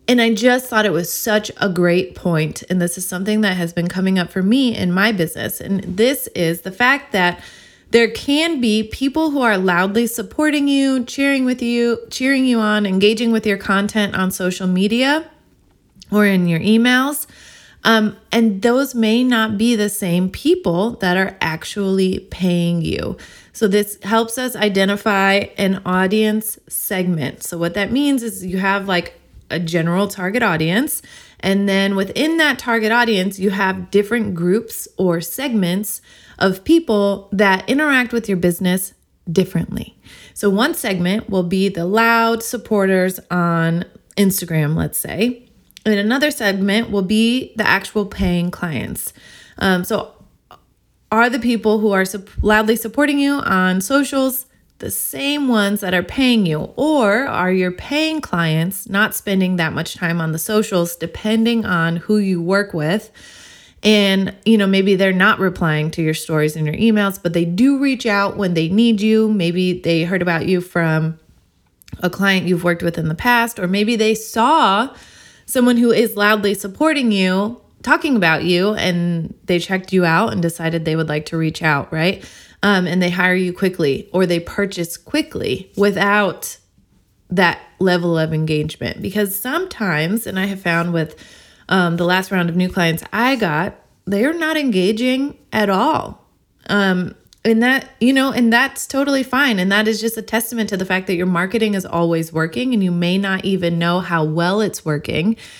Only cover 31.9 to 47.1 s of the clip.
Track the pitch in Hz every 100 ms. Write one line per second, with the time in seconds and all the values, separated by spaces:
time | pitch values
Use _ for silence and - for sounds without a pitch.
31.9 | 196 190 - 311 330 302 254 - 226 214
32.9 | 233 233 202 185 190 196 196 190 190 180
33.9 | 202 202 240 208 175 175 208 226 - -
34.9 | - 190 170 165 - 277 226 175 190 214
35.9 | - - - - - 190 185 - 330 330
36.9 | 208 202 202 - 190 202 190 - 269 302
37.9 | 269 247 233 - 185 180 175 185 185 -
38.9 | - _ _ - 165 185 165 - - -
39.9 | _ - - - - 202 196 277 339 240
40.9 | 190 175 208 - 190 175 185 190 190 175
41.9 | 214 226 233 226 233 - 233 - 214 190
42.9 | 190 185 185 - 180 170 170 165 170 180
43.9 | - _ - 202 185 170 160 151 160 151
44.9 | - - - 240 240 - _ _ - 226
45.9 | 208 208 262 302 294 214 196 196 208 233
46.9 | 202 185